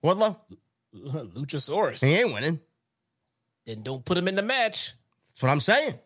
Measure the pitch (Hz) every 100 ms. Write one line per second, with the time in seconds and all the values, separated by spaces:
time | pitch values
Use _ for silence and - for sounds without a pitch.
0 | 151 190 220 185 _ 90 _ _ _ -
1 | 139 151 113 92 143 147 135 170 214 -
2 | 131 175 240 107 139 165 _ _ _ _
3 | _ _ _ _ _ _ - 110 110 135
4 | 123 180 180 190 208 262 226 - - -
5 | _ _ _ - 127 143 135 240 302 131